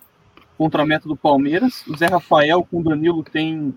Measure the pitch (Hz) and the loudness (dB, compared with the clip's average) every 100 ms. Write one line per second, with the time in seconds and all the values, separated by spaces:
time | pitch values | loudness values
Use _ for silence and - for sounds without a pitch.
0 | _ _ _ _ _ - 156 156 151 156 | _ _ _ _ _ -4 -2 0 0 -2
1 | 156 147 156 139 143 170 254 - - 151 | -4 -2 2 2 2 0 0 -2 -10 -4
2 | 170 180 - 160 147 175 - 170 160 151 | 0 0 2 2 4 2 0 -4 -2 0
3 | 165 165 147 156 160 160 143 | 0 -2 -4 -4 -4 -4 -6